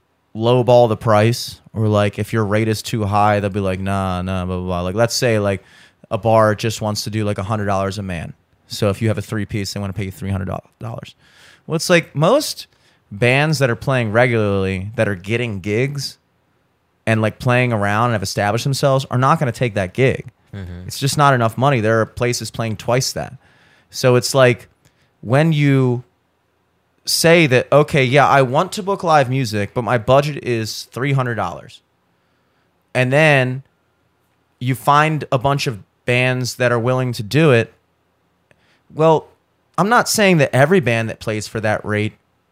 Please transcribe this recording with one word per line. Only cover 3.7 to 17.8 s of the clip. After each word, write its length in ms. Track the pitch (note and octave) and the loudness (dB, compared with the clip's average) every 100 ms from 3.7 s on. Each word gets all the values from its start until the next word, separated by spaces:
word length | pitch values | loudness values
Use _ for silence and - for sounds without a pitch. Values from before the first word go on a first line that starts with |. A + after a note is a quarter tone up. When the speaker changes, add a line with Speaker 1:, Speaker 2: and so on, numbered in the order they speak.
| F#2+ | -4
Speaker 1:
"Nah, 420 | F#2+ G2 F#2+ F2+ | -4 -4 -2 -4
nah, 240 | F#2 F#2+ F2+ | -4 -6 -6
blah, 120 | F2+ | -6
blah, 80 | F2+ | -4
blah." 160 | F2 | -4
Like, 140 | F2+ G2 | -4 -2
let's 200 | A#2 - | -2 0
say, 240 | B2+ A2 | 0 0
like, 240 | G2+ G2 - - - _ _ | 0 -4 -8 -20 -20 _ _
a 60 | G#2+ | -4
bar 360 | A2+ A2 G#2+ G#2 | 2 4 4 2
just 260 | A#2 - | -4 -4
wants 220 | A2 G#2+ | -6 -6
to 60 | - | -6
do, 140 | G#2+ G#2 | -4 -4
like, 120 | G#2 | -4
a 40 | |
hundred 220 | G2 A2 G2+ | -6 -4 -2
dollars 320 | G2 G2 G2 | -2 -2 -6
a 60 | |
man. 300 | F#2+ E2+ A2+ - _ _ _ | -8 -8 -10 -16 _ _ _
So 220 | - G#2 | -4 -2
if 120 | G2 | 0
you 60 | A2 | -2
have 100 | G#2 | -2
a 60 | |
three 220 | - A2 G2+ | -6 -8 -6
piece, 260 | G#2+ G2 | -6 -6
they 60 | G2+ | -8
wanna 140 | G2+ | -8
pay 120 | F#2+ F#2+ | -8 -10
you 60 | |
three 180 | - G2 | -8 -6
hundred 220 | G2 F#2+ F#2+ - _ | -6 -6 -8 -12 _
dollars. 360 | A#2 A#2+ - _ _ _ - _ - | -14 -14 -16 _ _ _ -20 _ -8
Well, 100 | D#3+ | -6
it's 140 | - | 2
like 260 | F3 - C#3 | 2 2 0
most 520 | E3 C#4 C#4+ - - _ _ _ _ | 2 2 -2 -10 -16 _ _ _ _
bands 460 | G2+ A#2+ C3+ D3+ C#3 | -2 2 2 2 0
that 100 | C3+ | 0
are 40 | A#2 | 0
playing 360 | - C3 A2+ | -2 -2 0
regularly, 800 | A2 B2+ A#2 G#2 G2 F#2+ F#2+ G2 A2+ | 2 2 2 0 0 -2 -4 -6 -2
that 120 | G#2+ | -2
are 80 | F#2+ | -2
getting 440 | F#2 A#2 A#2+ G2 | -4 -4 -4 -6
gigs 580 | F#2 G#2+ C#3 C#3+ C3+ - _ _ _ _ _ _ _ _ - | -4 -2 -2 -4 -10 -14 _ _ _ _ _ _ _ _ -2
and, 140 | A2 | 0
like, 160 | G#2+ - | 0 -2
playing 340 | B2+ B2 B2 | 0 0 0
around 320 | A2+ | 0